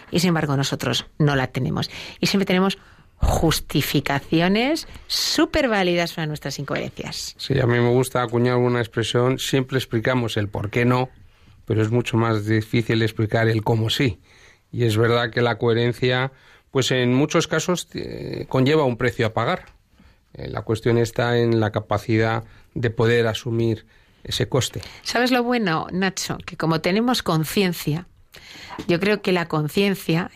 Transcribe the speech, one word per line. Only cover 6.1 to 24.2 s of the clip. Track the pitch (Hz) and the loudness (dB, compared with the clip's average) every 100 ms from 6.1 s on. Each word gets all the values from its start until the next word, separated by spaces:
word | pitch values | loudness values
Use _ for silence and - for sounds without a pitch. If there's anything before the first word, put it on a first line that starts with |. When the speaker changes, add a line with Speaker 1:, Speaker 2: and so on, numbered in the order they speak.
Speaker 1:
para | - 151 | -4 -6
nuestras | 151 143 143 | -4 -8 -8
incoherencias. | 139 147 139 - 139 - - - | -6 -6 -6 -10 -10 -10 -12 -12
Speaker 2:
Sí, | - 139 | -2 0
a | 120 | 2
mí | 120 | 4
me | 120 | 4
gusta | 123 127 123 | 4 2 -2
acuñar | 120 120 123 123 | -2 2 2 2
una | 123 120 | 2 0
expresión, | 113 120 110 123 127 131 | -2 -4 0 2 2 0
siempre | - 135 127 135 | 0 -2 0 -4
explicamos | - 113 127 127 113 110 | -2 -2 0 0 0 -2
el | 101 | -4
por | - 101 | -4 -4
qué | 123 | 0
no, | 120 127 127 - - _ - - | 2 2 0 -8 -20 _ -20 -20
pero | - 107 | -4 0
es | 107 | 2
mucho | 120 117 113 | 0 0 0
más | 113 107 107 | 2 0 0
difícil | 110 110 123 110 113 | 0 0 -2 0 0
explicar | 110 - 107 117 113 | 0 -2 -2 2 2
el | 113 | 0
cómo | 123 113 110 | 0 0 0
sí. | - 135 - _ - - _ _ | 0 0 -2 _ -20 -20 _ _
Y | 117 | -2
es | 117 107 | 0 2
verdad | 117 120 120 | 4 2 0
que | 123 | 0
la | 120 110 | 0 2
coherencia, | 120 113 120 - 127 127 135 - - - _ | 0 2 0 0 0 0 -2 -6 -20 -20 _
pues | 135 127 | -2 0
en | 131 123 | 2 2
muchos | 127 151 165 - | 2 2 0 0
casos, | 160 170 175 - | -2 -2 -4 -4
eh, | - - - - - - | -10 -10 -10 -10 -8 -4
conlleva | 131 131 156 | 2 4 4
un | 135 117 | 2 0
precio | 123 - 107 | -2 0 -2
a | |
pagar. | 110 123 185 - _ _ _ - _ _ | 0 -2 -4 -8 _ _ _ -20 _ _
Eh, | - - | -14 -8
la | - | -8
cuestión | 110 110 120 117 | -4 -2 2 2
está | 117 - 120 120 | 2 0 0 2
en | 117 113 | 2 2
la | 107 | 2
capacidad | 107 - 104 - 110 110 113 - - - | -2 -2 -4 0 0 2 -2 -6 -20 -14
de | - 117 | -4 -4
poder | 107 113 120 113 | 0 2 4 2
asumir | 107 120 117 117 107 - _ _ _ | -2 -4 0 0 -2 -6 _ _ _